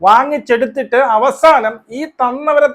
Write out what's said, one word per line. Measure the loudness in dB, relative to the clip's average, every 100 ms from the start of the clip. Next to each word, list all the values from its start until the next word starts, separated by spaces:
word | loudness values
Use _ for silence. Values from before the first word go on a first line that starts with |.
വാങ്ങിച്ചെടുത്തിട്ട് | 2 2 2 -4 -2 -2 -2 -6 -2 0 2 2
അവസാനം | 0 2 2 2 0 -8 -14 -12
ഈ | -10 -4
തന്നവരെ | -4 -4 -2 0 0